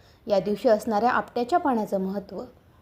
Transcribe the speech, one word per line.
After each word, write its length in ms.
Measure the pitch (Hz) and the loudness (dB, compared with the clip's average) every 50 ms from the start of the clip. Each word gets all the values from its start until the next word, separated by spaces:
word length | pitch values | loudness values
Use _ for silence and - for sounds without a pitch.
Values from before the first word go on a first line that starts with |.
| - - - _ _ | -20 -20 -20 _ _
या 140 | 220 202 196 | 0 0 0
दिवशी 280 | 185 208 208 - - 247 | 2 0 -2 0 2 4
असणाऱ्या 420 | 214 208 - 233 214 208 233 247 | 4 4 2 0 0 2 2 2
आपट्याच्या 480 | - 208 208 - - 240 240 - 349 349 | 2 0 -2 -2 -4 -4 -2 0 0 0
पानाचं 420 | 349 277 247 220 208 - 202 190 | 2 0 0 0 -2 -2 -2 -2
महत्त्व, 420 | 190 190 196 202 196 - 190 196 254 247 - _ _ _ _ _ | -2 -4 -4 -6 -8 -10 -12 -14 -14 -14 -18 _ _ _ _ _